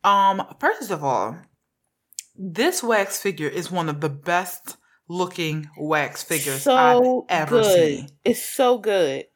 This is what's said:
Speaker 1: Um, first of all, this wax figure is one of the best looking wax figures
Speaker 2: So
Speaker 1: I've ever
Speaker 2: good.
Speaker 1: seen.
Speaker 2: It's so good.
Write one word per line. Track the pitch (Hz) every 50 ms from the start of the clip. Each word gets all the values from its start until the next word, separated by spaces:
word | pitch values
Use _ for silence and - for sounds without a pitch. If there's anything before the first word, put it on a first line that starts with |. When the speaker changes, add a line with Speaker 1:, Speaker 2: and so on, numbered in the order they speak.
| -
Speaker 1:
Um, | 202 202 202 196 196 190 190 - - - _
first | - 339 453 - 277 202
of | 185 151 147
all, | 135 127 104 92 113 143 175 - _ _ _ _ _ _ _ _ _ _ _ _ _ _ - - _ _
this | - 190 190 160 202 254 349 359 -
wax | - 233 226 208 196 196 - -
figure | - 202 180 147 151 147
is | - 180 165 151
one | 180 180 165 156
of | 147 147
the | 160 151
best | 139 143 _ 180 170 175 190 185 - - _ - - _ _ _ _ _ _ _
looking | 170 180 180 180 180 - 165 156 151 156 151 147 _
wax | - 147 151 156 151 143 123 - -
figures | - - 165 147 135 147 135 135
Speaker 2:
So | - 285 254
Speaker 1:
I've | 262 254 247 247 247 254 254 254 254 - - 175 165
ever | 156 147 233 233
Speaker 2:
good. | 220 202 185 175 165 151 143 127
Speaker 1:
seen. | 139 - _ _ _
Speaker 2:
It's | - 233 - -
so | - - - 262 247 254 233
good. | 196 214 202 190 170 139 135 135 - _ _